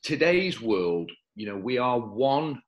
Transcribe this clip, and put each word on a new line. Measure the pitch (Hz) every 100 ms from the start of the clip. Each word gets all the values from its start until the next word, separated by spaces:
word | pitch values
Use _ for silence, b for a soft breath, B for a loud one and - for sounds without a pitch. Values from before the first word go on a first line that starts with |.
Today's | - 147 156 180 190 139
world, | 113 101 87 85 85 - _
you | - 104
know, | 98
we | 98 123
are | 123 123
one | 113 101 135 139 156 135